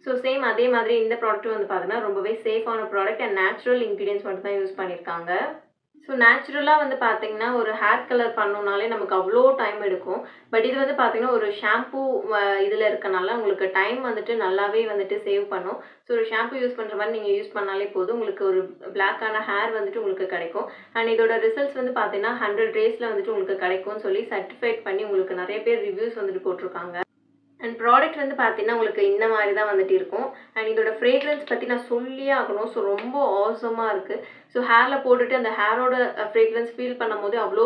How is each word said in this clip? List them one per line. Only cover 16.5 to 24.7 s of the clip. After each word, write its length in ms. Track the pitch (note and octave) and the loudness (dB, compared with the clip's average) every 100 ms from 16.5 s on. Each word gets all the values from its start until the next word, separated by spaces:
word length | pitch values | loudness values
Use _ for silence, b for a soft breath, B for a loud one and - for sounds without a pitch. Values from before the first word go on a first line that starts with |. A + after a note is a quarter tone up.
| C4+ | -2
யூஸ் 160 | B3 B3 | -2 -2
பண்ற 180 | G#3+ G3+ | -6 -2
மாதிரி 200 | A3 A3 | -2 -2
நீங்க 140 | G3+ | 0
யூஸ் 200 | G3+ A3 | 0 -2
பண்ணாலே 360 | G#3 G3 F#3+ G3+ | -4 -4 -2 -2
போதும். 260 | F#3 F#3 A#3+ | -2 -2 -2
உங்களுக்கு 300 | G3+ G3 G3 | -2 0 2
ஒரு 160 | F#3 F#3 - - | 2 -2 -10 -8
பிளாக்கான 520 | G3 G3 - A3 G#3+ | -2 0 0 -2 -2
ஹேர் 320 | G#3+ G3+ A3+ A3 | -2 -2 -2 -2
வந்துட்டு 260 | G3 A3+ | -4 -4
உங்களுக்கு 260 | G3+ F#3+ F#3 | -4 -4 -4
கிடைக்கும். 400 | F3 E3 - - B B | -4 -6 -6 -8 B B
And 180 | A3+ A#3 | -4 0
இதோட 260 | A3+ A3+ A3+ | 4 4 4
ரிசல்ட்ஸ் 400 | A3 C#4+ C#4 C#4 | 2 2 -2 -2
வந்து 160 | B3 B3 | -2 -2
பாத்தீங்கன்னா, 380 | G#3 G3+ A3 B3 | -2 -2 -2 -2
ஹண்ட்ரட் 360 | G#3 G#3 A3 | -2 0 0
டேஸ்ல 360 | G#3+ A3+ A3 A#3 | 2 2 0 -2
வந்துட்டு 240 | G3+ G#3 | -2 -2
உங்களுக்கு 240 | G3+ F#3+ F#3+ | -2 -2 -2
கிடைக்கும்னு 480 | F3+ F#3 G#3 G#3 G3+ | 0 -2 -4 -6 -2
சொல்லி 160 | G3+ A#3+ | -2 -2
சர்டிஃபைட் 520 | G3+ F#3+ - A#3 | -6 -6 -4 -2